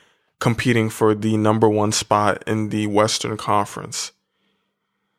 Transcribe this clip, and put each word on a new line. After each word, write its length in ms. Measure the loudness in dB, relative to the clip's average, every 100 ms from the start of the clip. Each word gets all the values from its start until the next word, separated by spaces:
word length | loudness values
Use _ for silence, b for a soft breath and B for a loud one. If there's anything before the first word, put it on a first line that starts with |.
| b b b b
competing 500 | -2 0 0 0 0
for 260 | 0 2 2
the 220 | 0 0
number 320 | 2 4 4
one 240 | 2 0
spot 500 | -2 0 2 2 0 -2
in 220 | -4 -2
the 180 | -2 0
Western 500 | 2 2 0 -6 -6
Conference. 760 | 0 0 0 -6 -12 -10 -10 _ _ _ _ _ _ _ _ _ _